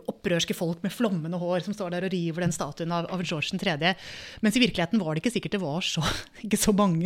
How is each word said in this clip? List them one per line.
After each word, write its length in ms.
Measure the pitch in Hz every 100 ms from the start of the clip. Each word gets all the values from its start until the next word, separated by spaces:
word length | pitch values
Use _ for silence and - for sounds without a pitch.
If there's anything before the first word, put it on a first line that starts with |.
| -
opprørske 440 | - 196 170 175 185
folk 280 | 170 170
med 80 | 196
flommende 480 | - 226 180 160 180
hår 240 | 175 180
som 100 | 202
står 180 | 202 175 175
der 100 | 190
og 40 |
river 300 | 185 170 160
den 100 | 175 -
statuen 360 | 147 - 165
av, 160 | 170 165
av 120 | 185
George 280 | 165 160 -
den 80 | 190
tredje. 340 | 190 147 170 190 - - - -
Mens 160 | 214 240
i 60 | 247
virkeligheten 340 | - 165 226
var 140 | 160 156
det 80 |
ikke 100 | 240 208
sikkert 200 | - 208
det 40 |
var 180 | 156 160
så, 220 | - 165 147 -
<laughs> 220 | - - 202
ikke 140 | 214
så 140 | - 202
mange, 280 | 202 165